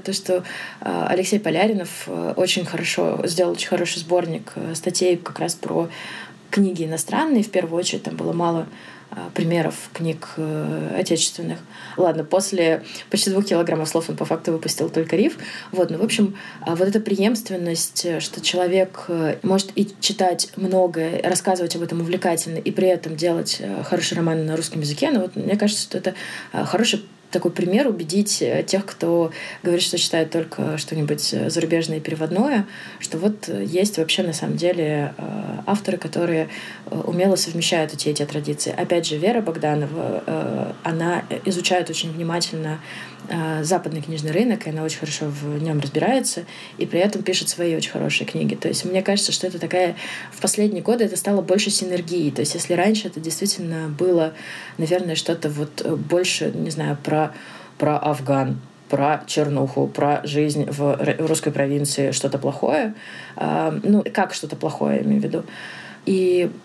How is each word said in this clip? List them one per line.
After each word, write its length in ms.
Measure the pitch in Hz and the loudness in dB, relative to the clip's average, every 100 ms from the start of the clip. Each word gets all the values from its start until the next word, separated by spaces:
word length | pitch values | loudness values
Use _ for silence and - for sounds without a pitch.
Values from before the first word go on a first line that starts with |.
то, 80 | 190 | -2
что, 300 | 190 - 180 180 - - - | -4 0 0 -2 -10 -12 -8
а, 280 | - 175 - | -4 -2 2
Алексей 280 | 180 190 208 | 2 2 2
Поляринов, 640 | 165 160 214 202 170 - - | 2 4 4 2 -2 -8 -6
э, 260 | 170 170 - | -4 -2 0
очень 280 | 185 180 170 | 2 0 -2
хорошо 540 | 170 170 180 165 - - | -4 -2 0 0 2 0
сделал 260 | 165 175 | 2 2
очень 160 | 170 - | 0 0
хороший 300 | 175 170 - | 0 0 -4
сборник, 520 | 165 180 165 160 - - | 0 2 2 -4 -8 -8
э, 180 | 165 | -6
статей 420 | 165 190 180 180 175 | -4 -2 2 4 2
как 220 | - - | -2 -4
раз 140 | 165 | -4
про 340 | - - 165 170 - - - - - - | -2 -2 0 -2 -6 -12 -12 -14 -18 -2
книги 340 | 208 190 170 | 2 4 2
иностранные. 580 | 160 165 - - 320 240 | -2 -2 -2 0 4 4
В 60 | 202 | 4
первую 280 | 185 165 170 | 2 0 0
очередь 220 | 185 - | -2 -4
там 120 | 160 160 | -4 -4
было 160 | 165 | -2
мало, 340 | 165 170 165 165 - - - - | 2 2 2 -2 -10 -18 -20 -16
а, 180 | - 175 | -14 -6
примеров 400 | - 165 170 165 - - | 0 2 2 2 -2 -8
книг, 340 | - 165 160 - 160 | -4 -4 -4 -8 -6
э, 600 | 156 156 151 156 151 180 | -4 -2 -2 -4 -2 -2
отечественных. 580 | 180 160 - - 165 165 - - - - | 2 2 2 -2 -6 -8 -10 -18 -6 2
Ладно, 280 | 175 156 | 2 2
после 580 | 151 180 - 185 160 160 - - - | 2 2 2 2 4 2 -2 -14 -2
почти 200 | 208 202 | 0 2
двух 140 | 190 202 | 2 4
килограммов 420 | 170 170 160 156 | 2 2 0 0
слов 220 | 165 160 | 0 -2
он 60 | 156 | -4
по 80 | |
факту 280 | 156 165 175 | -2 -2 0
выпустил 360 | 160 160 - 160 | -2 -2 -2 0
только 260 | 160 160 180 | 0 2 4
«Риф». 200 | 294 - - - - | 2 0 -8 -12 -4
Вот, 180 | 185 170 | 0 0
ну, 80 | 165 | 2
в 60 | |
общем, 320 | 220 - 196 - - - | 0 4 2 0 -14 -8
а, 140 | - 170 | -2 2
вот 120 | 190 | 4
эта 120 | 214 | 4
преемственность, 1040 | 214 196 208 233 - 180 175 165 - - 175 | 2 2 4 2 -2 -4 -2 -2 -2 -2 -2
э, 140 | 160 | -2
что 200 | - 170 | -4 -4
человек, 640 | - 180 180 190 185 - - | 0 2 4 4 4 -2 -4
э, 280 | 165 156 - | 0 0 2
может 280 | 180 190 196 - | 2 2 2 0
и 120 | 202 - | 0 -2
читать 480 | - 202 185 170 - - | -2 2 2 2 -2 -2
многое, 680 | 190 185 180 170 160 - | 2 4 4 2 0 0
рассказывать 520 | 180 175 196 180 170 170 | 2 2 2 2 0 -2
об 60 | |
этом 180 | 170 170 | -2 -2
увлекательно, 560 | 165 185 180 165 165 160 | 0 0 2 2 0 -2
и 120 | - | -2
при 160 | - 185 | 2 4
этом 280 | 165 160 156 | 4 0 0
делать, 420 | 175 170 151 - | 2 2 0 -4
э, 220 | 202 - | -4 -4
хороший 300 | - 175 - 170 | -2 0 0 2
роман 300 | 165 160 156 | 2 2 0
на 100 | 160 | 0
русском 240 | 165 160 | -2 -2
языке, 280 | 147 147 311 | -2 0 2
ну, 80 | 233 | 2
вот 140 | 180 214 | 0 -2
мне 200 | 190 208 | 0 2
кажется, 260 | 208 - | 2 0
что 140 | - 185 | -4 -4
это, 160 | 185 - - - - | -4 -6 -8 -12 -6
а, 120 | - | -4
хороший 380 | 147 185 233 208 - - - | 0 2 2 0 -4 -20 -4
такой 200 | 185 175 | 0 0
пример 340 | - 180 220 277 | 0 2 4 4
убедить, 540 | 202 156 196 208 - | 0 0 2 2 0
э, 220 | 120 156 165 | 2 0 2
тех, 180 | 196 202 | 0 0
кто 440 | - 170 170 165 - - - | -2 2 4 2 -2 -12 -4
говорит, 200 | 175 175 | 0 2
что 140 | 180 175 | 2 0
читает 320 | - 165 160 | 2 2 2
только 480 | 165 160 - 147 151 | 0 -2 -4 -2 -2
что-нибудь, 540 | - 160 147 147 - | -4 -2 0 0 -2
э, 160 | 147 156 | 0 0
зарубежное 480 | 160 160 165 160 156 | 0 2 2 2 -4
и 20 | |
переводное, 640 | 156 156 160 185 285 226 196 - - - | -4 -4 0 2 4 2 0 -6 -16 -12
что 200 | - 160 | -8 0
вот, 300 | 208 208 170 | 0 0 -4
э, 160 | 101 | -4
есть 340 | 101 175 208 160 | 0 2 2 2
вообще 240 | 160 - | 0 0
на 80 | 175 | 0
самом 240 | 156 147 151 | -2 -2 0
деле, 580 | 175 175 151 147 143 - | 2 2 0 0 -2 -6
э, 40 | - 107 - - - | -8 -6 -6 -6 -2
авторы, 300 | 208 202 175 | 0 0 -4
которые, 500 | 160 165 170 160 156 - - - - | -2 0 2 2 0 -6 -14 -14 -8
э, 100 | 160 - | -4 -2
умело 300 | 170 196 180 | 2 4 4
совмещают 580 | 170 165 165 170 156 | 2 -2 2 2 0
эти, 140 | 151 151 | -2 -2
эти 160 | 147 147 | 0 -2
традиции. 480 | 151 147 147 - - | -2 -4 -2 -4 -2
Опять 300 | 170 175 165 | 2 2 2
же, 100 | 151 | 2
Вера 260 | 196 240 | 2 2
Богданова, 840 | 208 160 151 147 147 165 - 95 - | 0 0 0 2 0 -2 -4 -4 -2
э, 460 | 160 - - - - | -2 -2 -2 -4 -4
она 400 | 165 165 170 175 - - - | -4 0 0 0 -2 -4 -2
изучает 440 | 175 170 180 170 | 0 2 2 0
очень 220 | 156 165 | -4 -4
внимательно, 680 | 160 165 175 175 160 156 156 - - - - - | -4 -2 0 -2 -2 -4 -6 -8 -14 -14 -14 -6
э, 340 | 165 160 156 | -4 -2 -2
западный 380 | 151 180 165 156 | 0 0 0 -6
книжный 300 | 147 160 156 | -6 -4 0
рынок, 340 | 175 240 202 160 | 2 2 0 -2
и 40 | |
она 120 | 156 | -4
очень 160 | 156 - | -4 -4
хорошо 280 | 151 - 151 | -6 -4 -4
в 360 | 143 147 147 | -4 -4 -2
нем 160 | 160 147 | 0 0
разбирается, 640 | 139 151 185 262 - - 175 - - - | 0 2 4 4 0 -4 -8 -14 -12 -6
и 80 | - | -2
при 120 | 165 | 2
этом 220 | 202 190 | 2 2
пишет 260 | 190 180 160 | 0 0 -2
свои 280 | - 170 156 | 0 0 0
очень 160 | - | -2
хорошие 340 | - 147 - - | -2 0 -2 -2
книги. 300 | 160 151 - | 0 0 0
То 120 | - | -2
есть 160 | - | -2
мне 180 | 180 190 | 0 0
кажется, 280 | 190 208 - | 2 2 2
что 140 | - 185 | 0 -2
это 120 | 175 | -4
такая... 340 | 165 180 175 208 - - - | 0 2 2 0 -8 -10 -12
в 80 | - | -2
последние 420 | - 208 208 180 | 0 4 2 2
годы 220 | 196 233 | 2 2
это 120 | 214 - | 2 0
стало 260 | - 196 | 2 2
больше 280 | 170 196 208 | 4 4 4
синергией. 600 | - 185 180 165 175 147 | 0 0 -2 -2 0 0
То 80 | - | 0
есть 120 | 147 | -2
если 200 | 170 - | -2 0
раньше 320 | 170 202 214 180 | 4 4 2 -2
это 120 | 156 | -6
действительно 680 | 160 - 202 - 170 160 156 147 | -6 -2 -2 -2 -4 -4 -4 0
было, 340 | 180 170 160 156 - - - - | 4 4 2 -2 -12 -14 -10 -4
наверное, 360 | 160 180 180 | 0 0 0
что-то 340 | 160 170 165 151 | -2 -2 -2 -2
вот, 340 | 147 147 - | -2 -4 -4
э, 100 | - | -2
больше, 560 | 151 151 175 185 - 156 | -2 2 2 2 0 -2
не 160 | 165 160 | -2 -4
знаю, 260 | 151 151 143 | -2 -2 -2
про, 160 | 151 151 151 - - - - - | 0 0 0 -4 -16 -18 -18 -2
про 200 | 151 147 | 2 2
Афган, 600 | 151 139 135 135 131 104 - - - | 0 0 0 2 2 -2 -8 -20 -2
про 340 | 139 143 156 - | 2 2 2 0
чернуху, 600 | 156 143 139 135 139 139 | 0 2 2 0 0 0
про 360 | - 147 147 | 2 2 2
жизнь 400 | 147 147 151 147 - | 0 0 2 0 -2
в 120 | 143 143 139 | 0 2 2
р-, 240 | 147 - | 0 0
в 40 | 156 | 2
русской 260 | 156 151 | 2 0
провинции, 600 | 139 139 143 143 - 135 | 2 2 2 0 0 0
что-то 260 | 135 135 131 | 0 0 0
плохое. 560 | 135 131 - 156 220 214 - - - - | -2 0 2 2 0 -4 -14 -16 -12 -4
А, 420 | 156 156 160 147 | -2 0 0 0
ну, 180 | 190 208 - | 4 4 4
как 220 | - 185 | 0 0
что-то 220 | - 147 147 | -2 -8 -4
плохое, 400 | 156 - 147 143 | -4 0 0 2
я 60 | |
имею 180 | - - | 2 2
в 40 | |
виду. 200 | - 165 - - - - - - - | 2 -2 -6 -12 -14 -14 -16 -6 0
И 440 | 190 185 180 170 - | 2 4 4 2 -4